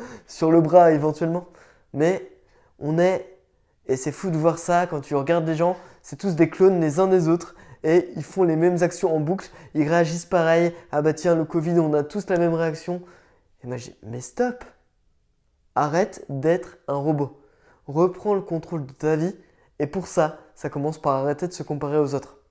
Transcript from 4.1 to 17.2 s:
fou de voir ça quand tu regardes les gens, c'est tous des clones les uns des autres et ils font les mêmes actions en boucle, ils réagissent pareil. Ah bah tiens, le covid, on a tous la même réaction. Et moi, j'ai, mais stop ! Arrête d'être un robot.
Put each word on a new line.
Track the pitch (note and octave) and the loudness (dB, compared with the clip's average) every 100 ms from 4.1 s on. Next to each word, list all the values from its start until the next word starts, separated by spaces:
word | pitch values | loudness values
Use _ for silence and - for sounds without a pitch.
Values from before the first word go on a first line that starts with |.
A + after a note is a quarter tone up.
fou | C#3 F#3+ | -6 -4
de | D#3+ | 0
voir | E3 D#3 | 0 0
ça | - F3 F3 | 0 0 0
quand | D3+ | -6
tu | - C#3+ | -4 -4
regardes | C3+ E3+ D#3+ | 0 0 0
les | D#3 | 0
gens, | E3+ F3+ - - | 0 -2 -10 -20
c'est | - D3 | -18 -8
tous | G3 D#3+ | -4 2
des | D#3+ | 0
clones | - F#3+ F#3 | 4 4 4
les | D#3 D3 | 0 2
uns | F#3+ | 4
des | F#3 D#3+ | 4 2
autres | E3+ - - - - D#3 | 0 -4 -20 -20 -6 2
et | F3 F3+ - | 2 2 -10
ils | |
font | C#3+ F#3+ | -8 0
les | F3 D#3+ | 2 4
mêmes | F3 F3 | 2 2
actions | E3+ - F3+ D#3+ | 0 0 0 0
en | |
boucle, | D3+ F#3+ - - - D3+ | -2 -4 -6 -20 -6 -2
ils | D3 | 2
réagissent | E3+ D#3+ E3+ - | 2 2 -2 -2
pareil. | F3+ E3 E3 E3+ E3+ - | 0 4 4 2 -2 -6
Ah | D3 | 0
bah | D3+ | 0
tiens, | D#3 F3 E3 | 0 0 2
le | D#3+ | 0
covid, | E3+ D#3+ E3+ | -2 2 2
on | D#3 | 2
a | D3 | 0
tous | D3 G#3 F#3+ | -2 -6 -2
la | F3 | 0
même | E3+ | 2
réaction. | E3 E3 D3+ - F3+ F3+ - _ _ _ _ | 0 -2 -4 -8 -8 -10 -20 _ _ _ _
Et | B2 | -12
moi, | B2 | -12
j'ai, | - - | -12 -18
mais | A2 A#2+ | -14 -14
stop ! | - - B3 B3 - _ _ _ _ _ _ _ _ _ _ - | -12 -4 -4 -4 -16 _ _ _ _ _ _ _ _ _ _ -4
Arrête | D3 E3 G#3+ - - | 0 0 -2 -4 -10
d'être | C#3 D#3 F3+ - - - | -2 0 0 -2 -14 -6
un | C#3+ | -2
robot. | D3 D3 | 0 -2